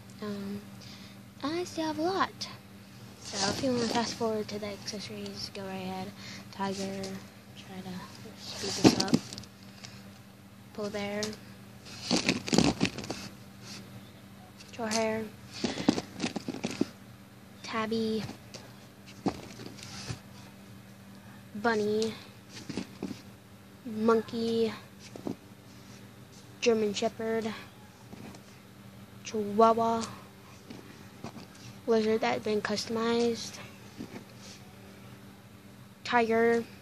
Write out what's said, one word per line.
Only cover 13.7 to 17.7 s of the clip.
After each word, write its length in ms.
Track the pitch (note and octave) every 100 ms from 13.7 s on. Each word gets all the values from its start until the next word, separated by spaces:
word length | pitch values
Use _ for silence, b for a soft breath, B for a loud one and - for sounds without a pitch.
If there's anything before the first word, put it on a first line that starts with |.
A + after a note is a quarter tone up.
| - - - - - - - - - - -
Short 160 | A3+
hair. 320 | A3 A3 A3 A3 - - B B B B - - - - - - - - - - - - - - - - -
Tabby. 600 | -